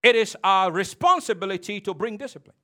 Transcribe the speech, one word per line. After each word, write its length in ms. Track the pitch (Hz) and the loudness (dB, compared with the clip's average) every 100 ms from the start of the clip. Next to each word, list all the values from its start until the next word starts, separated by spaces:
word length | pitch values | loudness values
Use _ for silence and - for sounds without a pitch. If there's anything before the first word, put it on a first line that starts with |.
It 120 | 240 | 6
is 220 | 233 214 - | 4 0 -2
our 260 | 190 190 190 | 2 2 2
responsibility 1080 | 170 190 - 349 359 - 202 196 185 196 208 | -2 -6 0 2 2 0 -6 -4 -6 -8 -8
to 140 | 202 | -8
bring 240 | 160 226 208 | -6 -8 -8
discipline. 360 | 269 - _ _ | -14 -16 _ _